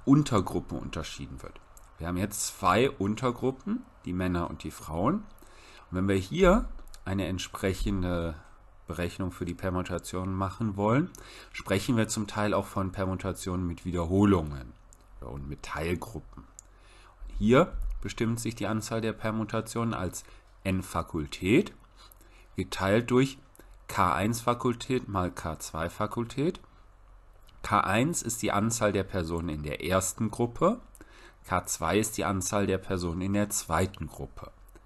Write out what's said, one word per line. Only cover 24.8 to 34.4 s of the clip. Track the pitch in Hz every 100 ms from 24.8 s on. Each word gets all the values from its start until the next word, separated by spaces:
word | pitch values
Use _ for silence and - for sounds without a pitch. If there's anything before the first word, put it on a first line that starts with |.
| - 127 123
mal | 98 90
K | - 85 78
zwei | - 80 85
Fakultät. | - 104 - 117 - 156 190 - - - - - - - - - -
K | - 104
eins | - 104 147 170
ist | 117 -
die | 107
Anzahl | 101 113 113 104
der | 98
Personen | 92 98 80 85 85
in | 76
der | 73 67 85
ersten | 92 92 - 110
Gruppe, | - 120 - 170 247 - - - - - - -
K | 90 -
zwei | - 80 101
ist | 110 -
die | 87
Anzahl | 95 90 104 98
der | 92
Personen | - 92 87 85
in | 95
der | 101 104
zweiten | - - 82 95 - 78
Gruppe. | - 67 -